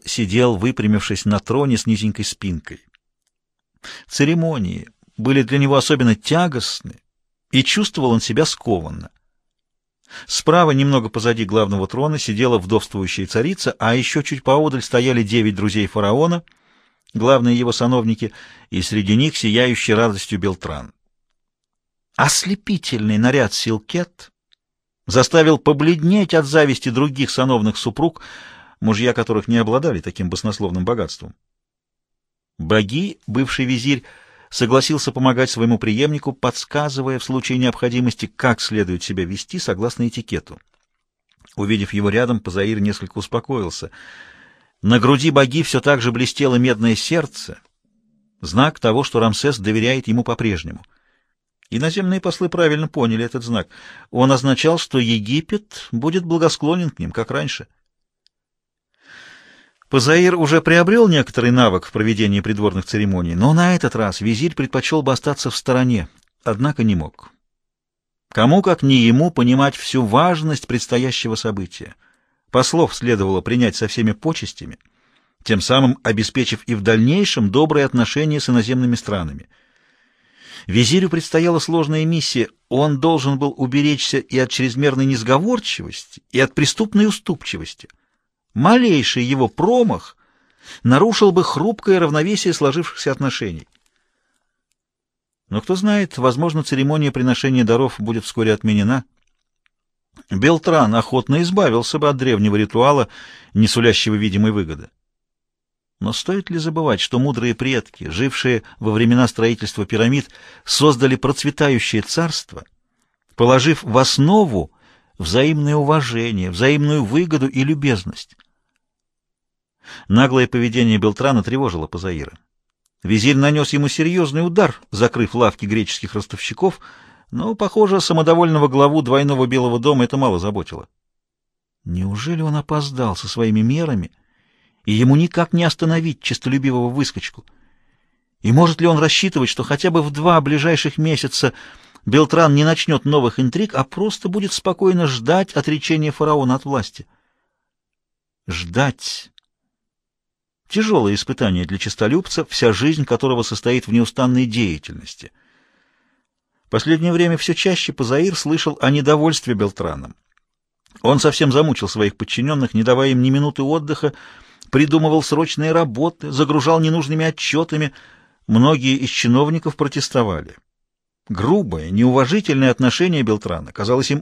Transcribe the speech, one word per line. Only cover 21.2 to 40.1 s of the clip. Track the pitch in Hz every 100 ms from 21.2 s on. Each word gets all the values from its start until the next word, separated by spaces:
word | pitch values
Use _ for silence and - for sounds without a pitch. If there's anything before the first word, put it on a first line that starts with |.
| _ _ _ _ _ _ _ _ _ -
Ослепительный | 135 - 180 196 - 196 - 120 107 104
наряд | 120 139 107
Силкет | - - 110 - 175 175 _ - _ _ _ _ _ _ _ -
заставил | 104 123 165 156 151
побледнеть | - 147 151 170 160 208 190
от | 165 143
зависти | 156 147 127 135
других | 117 147 131 139
сановных | - 131 123 107 104
супруг, | 123 107 160 - - - - - - _
мужья | 107 104 123
которых | - 113 107 101
не | 117
обладали | 110 123 160 98
таким | 90 - 90
баснословным | 92 110 101 101 90 92
богатством. | 120 82 - - - _ _ _ _ _ _ _ _ _ _ _ _
Баги, | 80 107 101 135 202 - -
бывший | 113 131 - 127
визирь, | 127 131 135 - - _ _ _ -
согласился | 117 131 131 151 -
помогать | 131 131 123 131
своему | 123 117 113
преемнику, | 110 107 147 147 139
подсказывая | 131 127 - - 147 151 135 131 131
в | -
случае | 131 - 127
необходимости, | 127 - 123 123 123 - 110
как | - 131 113
следует | - 107 92 90
себя | - 98 87
вести | 98 - 185
согласно | - 92 117 -
этикету. | 120